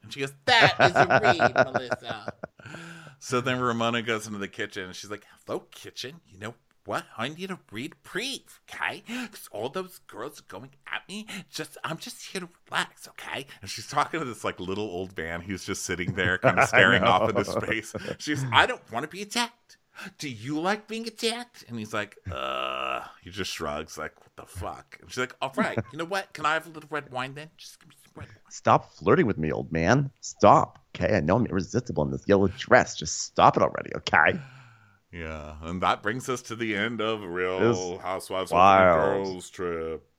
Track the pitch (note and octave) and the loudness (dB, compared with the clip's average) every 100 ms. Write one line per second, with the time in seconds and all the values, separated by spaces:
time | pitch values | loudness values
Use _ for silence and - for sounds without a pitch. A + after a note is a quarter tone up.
0 | - C#3 C3+ - - A#3 D#3+ - C3 - | -14 -8 -8 -6 2 6 6 6 4 6
1 | C3 B2+ A#2+ A#2 A#2+ A#2+ B2+ B2 B2 B2 | 6 6 6 6 4 4 2 0 -4 -6
2 | A#2 A2 A2 - - _ - - E3 E3+ | -6 -10 -10 -12 -16 _ -18 -16 -16 -18
3 | - _ - B2+ C3 B2+ B2 A#2 A#2 A#2 | -20 _ -4 -2 0 0 0 2 0 0
4 | A2+ A2 A2 G#2 G2 - G2+ G#2 F#2 F2+ | -2 -4 -4 -8 -8 -6 -8 -6 -10 -12
5 | G2+ G#2 _ _ - C#3+ - - - - | -12 -14 _ _ -10 -10 -10 -20 -18 -14
6 | B2 E3+ _ F#2 G#2+ A#2 _ _ - B2 | -14 -14 _ -14 -14 -14 _ _ -6 -6
7 | E3+ - B2 D#3 F#3+ F#3 _ G2+ D3 - | -6 -8 -8 -8 -12 -12 _ -12 -12 -14
8 | - F3+ B3+ C4 _ - _ - - C#3 | -10 -8 -8 -10 _ -20 _ -6 -6 -6
9 | G#3 A#3+ A#3 - - - A#2 F#3 F#3 - | -10 -10 -10 -12 -14 -8 -6 -6 -10 -16
10 | - G2 C3 D3 _ F#2+ C3+ _ - A2+ | -18 -14 -14 -14 _ -16 -16 _ -10 -10
11 | - G3+ G#3+ G3 - - D3 - C3+ E3 | -10 -14 -12 -14 -12 -12 -12 -10 -10 -10
12 | - - - G3 F3 _ _ - F3+ _ | -12 -16 -12 -12 -12 _ _ -4 -4 _
13 | - - - G#2+ C#3 - G2 - - C#3+ | -20 -16 -10 -10 -12 -16 -12 -12 -4 -2
14 | C#3+ E3 C3+ G#2+ G#2 F2+ F2+ G2 G#2+ F2 | 0 -2 -6 -4 -6 -4 -6 -4 -4 -6
15 | F#2+ F#2 E2 E2+ F2 F#2 - F#2 - F2+ | -8 -6 -6 -6 -6 -8 -6 -6 -4 -4
16 | F2+ F#2+ F2+ F2+ C3 G2+ B2+ A#2+ F#2+ G2 | -4 -2 0 2 2 4 4 6 6 6
17 | A2 F#2+ A2 G#2+ G2+ F#2 G#2+ A2 - G#2 | 4 4 2 0 -2 -4 -2 -6 -6 -10
18 | G2 - - C3 C3 B2 G3 B3 _ A2 | -10 -10 -6 -4 2 4 4 0 _ -8
19 | D3+ F3+ G#3 A#3 A#3 _ _ - _ - | -8 -10 -6 -4 -4 _ _ -20 _ -18
20 | - _ D3 A2 A#2+ D3+ F3 G#3+ G#3+ A3 | -18 _ -10 -8 -6 -2 -2 -2 -4 -10
21 | A3+ A3 A3+ A#3 B3 - - A#2+ G#2+ A2 | -8 -4 -4 -4 -10 -18 -14 -10 -6 -4
22 | G#2 - - C2 C2 C2 C2 C2 C2 B1+ | -6 -10 -10 -6 -4 -4 -4 -4 -4 -6
23 | - - F#2 F#2+ F2+ - D#2 D2 D#2 - | -8 -18 -14 -8 -8 -6 -6 -6 -8 -10
24 | D#2 _ _ - - F2+ G2 E2 - - | -12 _ _ -20 -18 -12 -12 -12 -18 -20
25 | - B2 B2+ - C3+ C#3 G#3+ A2 - D3 | -12 -6 -6 -6 -6 -2 -2 -2 -6 -10
26 | E3 G#3+ - - D3+ D#3+ E3 D#3 D3 D3+ | -6 -6 -6 -4 0 0 -4 -18 -8 -8
27 | C3+ B2+ C3 C#3+ D#3 _ - - D#3+ _ | -6 -8 -8 -10 -16 _ -20 -20 _ _
28 | _ - - - _ - - C#3 - - | _ -18 -18 -18 _ -2 4 4 2 -4
29 | D#2 D3 C3 E2+ D#2 A#1 C2 D#2+ E2 C3 | 4 4 4 0 -2 -2 -2 0 4 4
30 | C#3 _ - - G2+ C#3+ - - _ - | 2 _ -16 6 8 8 4 -6 _ -4
31 | F2 G#2 D2+ G#2+ A2+ F2+ F2 B2 - E2+ | 0 2 2 2 2 -2 -2 -4 -2 -2
32 | D2 C2+ - G2 G2 G2 - B2 E2+ - | -2 -2 2 4 4 0 6 6 6 -4
33 | D#2+ - - - A2 - E2+ - - - | -8 -8 -6 6 6 6 0 0 -8 -8
34 | - F#2 E2 D#3 - - - _ _ _ | 2 6 6 2 -8 -20 -20 _ _ _
35 | _ F2 D#2+ D#2 D2+ D2+ D#2+ F2+ F2+ B2 | _ -12 -10 -10 -12 -12 -8 -2 0 0
36 | G#2 B2 B2+ B2+ - A2+ A2+ G2+ A2 A#2 | -2 -6 -6 -8 -8 -6 -4 -2 -2 -2
37 | G#2+ A2 F#2+ F2+ F#2 F#2 A2 G#2 F2+ F2+ | -4 -4 -4 -4 -2 2 2 2 -2 -6
38 | F2+ F#2 - F#2 F#2 E2+ G2 F#2+ F#2 E2 | -6 -6 -4 -4 0 6 8 10 8 6
39 | D2 C2+ G2 F#2 - - F2 E2 D#2+ D#2 | 4 0 -4 -8 -12 -8 -6 -4 -6 -8
40 | _ | _